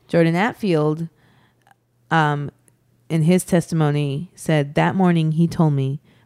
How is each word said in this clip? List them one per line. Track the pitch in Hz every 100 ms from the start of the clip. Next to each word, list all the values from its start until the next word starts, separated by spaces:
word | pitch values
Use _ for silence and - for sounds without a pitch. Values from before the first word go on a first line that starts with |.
| _
Jordan | 170 165 170
Atfield, | 214 - 202 160 151 156 165 _ _ _ _ _ _ _ _ _ _
um, | 165 151 143 143 - _ _ _ _ _
in | 160
his | 156 185 -
testimony, | 175 - 165 151 147 143 139 180 -
said, | - 156 143 156
"That | 165 190
morning | 180 170 160
he | 156 170
told | - 156
me, | 139 135 143 - _